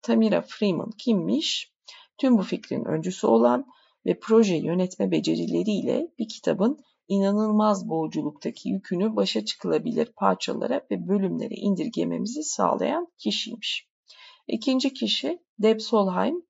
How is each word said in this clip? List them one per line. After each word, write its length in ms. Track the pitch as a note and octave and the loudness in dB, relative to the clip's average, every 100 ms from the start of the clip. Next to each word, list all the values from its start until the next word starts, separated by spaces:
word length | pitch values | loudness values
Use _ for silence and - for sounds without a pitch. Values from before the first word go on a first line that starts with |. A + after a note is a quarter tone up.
Tamira 400 | - A3+ A3 - - | 2 4 4 2 -2
Freeman 440 | - G#3 E3 - | -2 0 0 -4
kimmiş? 800 | - B3 G#3 E3+ B3 E4 - - _ - - _ _ | -4 0 0 2 0 -2 -6 -8 _ -20 -20 _ _
Tüm 200 | C4+ A#3 | 4 4
bu 40 | |
fikrin 420 | F3+ - - - | 2 -6 -4 -6
öncüsü 420 | - D#3+ F3 F#3 - | -2 -2 -4 -2 4
olan 400 | A3+ A#3+ B3 C#4 _ _ _ - | 6 6 2 -2 _ _ _ -2
ve 120 | E3+ | -2
proje 360 | - A3 G#3 E3 | 4 4 6 2
yönetme 540 | D#3+ F3 F#3 - G3 | 0 0 -2 -2 0
becerileriyle 1000 | E3 - E3 E3+ E3+ G3 G3+ - - E4+ - | 0 0 0 0 0 0 -2 0 -2 -4 -8
bir 100 | A3 | -10
kitabın 500 | - - E3 A3 D4+ _ _ _ | -4 -2 2 0 0 _ _ _
inanılmaz 800 | G3 G3 G#3 G#3+ G#3+ G#3+ G3 - | 0 2 2 2 2 2 0 -2
boğuculuktaki 800 | D#3+ D#3 D#3+ D3 - - - - | -2 -2 -2 -6 -6 -10 -8 -6
yükünü 480 | F#3+ - F3 G#3+ G#3+ | -6 -4 -2 0 0
başa 280 | F#3+ A3 | 0 -2
çıkılabilir 680 | G#3 - - D3+ A2+ - D2+ - | -4 -6 -2 0 0 -2 -2 0
parçalara 680 | C#3 F#2+ - - - C4 - | 0 0 -4 -4 -2 -2 -2
ve 180 | F#3+ F3 | -6 0
bölümlere 460 | G3+ F#3+ E3+ - | 0 0 -2 -6
indirgememizi 880 | - G3+ F#3 D#3+ - F3 E3+ G3 C#4 | -4 -2 0 -2 -2 -2 -2 -6 -6
sağlayan 680 | D#4 - - - - D#4+ F4 _ | -6 0 0 2 0 -2 -6 _
kişiymiş. 680 | G#3+ G3+ A3 - - - _ _ _ - - _ - | -4 -4 -6 -10 -8 -8 _ _ _ -20 -20 _ -6
İkinci 460 | A3+ A#3+ C4 C4+ | -4 0 2 0
kişi 440 | C4 G#3+ - C4+ F4+ _ - | -2 -2 -2 -2 -6 _ 0
Deb 220 | G#3+ A3 | 2 2
Solheim. 600 | A3 A3+ G3 F#3 G3+ F4 - | 2 2 2 0 0 -2 -8